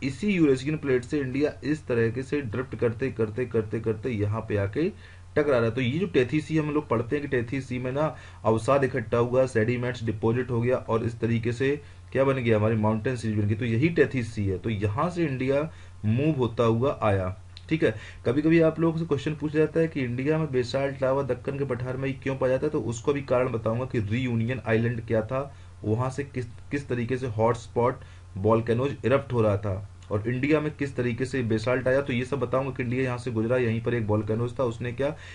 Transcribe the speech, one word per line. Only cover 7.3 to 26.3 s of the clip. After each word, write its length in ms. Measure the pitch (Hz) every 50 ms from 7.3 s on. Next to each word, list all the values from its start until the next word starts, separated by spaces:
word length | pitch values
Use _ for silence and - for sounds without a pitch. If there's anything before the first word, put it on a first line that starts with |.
| 135
टेथी 240 | 120 117 - 139 135
सी 180 | 131 - 127 123
में 120 | 123 127
ना 240 | 131 143 156 151 - - - - - - -
अवसाद 380 | 110 113 113 - 135 139 139 131
इकट्ठा 340 | 127 - 127 110 - 120
हुआ, 280 | 120 120 120 123 131 131
सेडिमेंट्स 580 | 127 - 110 107 117 123 120 123 123 123 - 113
डिपॉजिट 480 | 113 104 104 110 113 117 127 123 123
हो 100 | 123 117
गया 140 | 117 123 127
और 280 | 120 - - 113 110 -
इस 160 | 117 117 -
तरीके 320 | 113 113 117 117 120 120
से 300 | 117 120 135 139 147 156 - - - - - -
क्या 120 | - 127 135
बन 100 | 135 131
गया? 240 | 131 117 117 110
हमारी 180 | 104 107 110 117
माउंटेन 400 | 107 107 107 110 107 110 123 127
सीरीज 240 | 113 113 110 107 104
बन 80 | 104
गई। 80 | 101 110
तो 100 | 104 131
यही 240 | 117 113 113 151 175
टेथी 340 | 170 160 135 - - 131 110
सी 220 | - - 110 101
है। 120 | 95 92
तो 120 | 87 - 117
यहाँ 400 | 110 95 104 101 104 135 160 180
से 160 | 170 175 170
इंडिया 460 | 143 131 127 131 131 135 143 156 165 - - - - - - -
मूव 300 | 107 113 127 147 160 151
होता 280 | 131 120 110 113 123 120
हुआ 360 | 113 117 113 123 147 - - 110
आया, 340 | 107 98 95 92 92 98 - - - - - - -
ठीक 140 | 160 160 160
है। 120 | 120 - - - - - - -
कभी-कभी 340 | 117 123 151 151 160 165 165
आप 180 | 160 160 156 160
लोगों 200 | 160 165 160 165
से 60 | 165
क्वेश्चन 300 | 165 143 135 - 156 151
पूछा 240 | 151 170 156 143 156
जाता 200 | 156 147 147 165
है 80 | 165
कि 140 | 156 - 147
इंडिया 360 | 127 120 120 127 131 151 156
में 140 | 160 160 143
बेसाल्ट 500 | 127 127 120 - - 135 139 139 135 135
लावा 220 | 131 127 135 139 135
दक्कन 340 | 127 120 - - 156 143
के 80 | 139 143
पठार 320 | 127 123 113 123 127 127
में 100 | 131 135
ही 60 | 139 131
क्यों 220 | - - 135 135
पाया 160 | 131 135 127
जाता 140 | 131 131 147
है, 60 | 151
तो 100 | 151 147
उसको 320 | - 113 117 117 - 147 143
भी 80 | 143
कारण 300 | 135 - 127 123 127 131
बताऊंगा 340 | 120 113 - 113 113 120 131
कि 140 | - - 120
रीयूनियन 600 | 101 98 113 127 131 123 117 113 113 120 131 - -
आइलैंड 380 | 113 113 113 117 120 123 113 113
क्या 140 | - 113 110
था, 340 | 107 - 131 135 143 139 - - - - - - -
वहाँ 260 | 104 113 120 127 131
से 140 | - 143 139
किस, 220 | 139